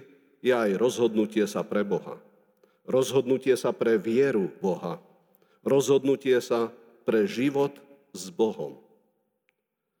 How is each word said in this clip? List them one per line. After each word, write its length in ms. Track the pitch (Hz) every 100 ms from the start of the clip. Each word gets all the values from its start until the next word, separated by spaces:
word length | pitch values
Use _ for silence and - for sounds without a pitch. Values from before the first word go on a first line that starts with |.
| - - _ _
je 100 | 120
aj 240 | 123 110 95
rozhodnutie 640 | 120 110 117 107 107 110 101
sa 160 | 95
pre 240 | 85 104 101
Boha. 320 | 87 - - _ _ _ _ _ _
Rozhodnutie 680 | - 127 131 127 123 131 135
sa 180 | 123 127
pre 300 | 110 113 113
vieru 480 | 95 117 139 113 87 -
Boha. 380 | 95 85 87 82 _ _ _ _ _ _
Rozhodnutie 760 | - 139 123 139 131 131 131 123
sa 320 | - 120 113 - - _ -
pre 240 | 110 101
život 480 | 104 139 139 139 - - - _
s 220 | 95 95
Bohom. 480 | 87 110 98 73 65 _ _ _ _ _ _ _ _ _ _ _ _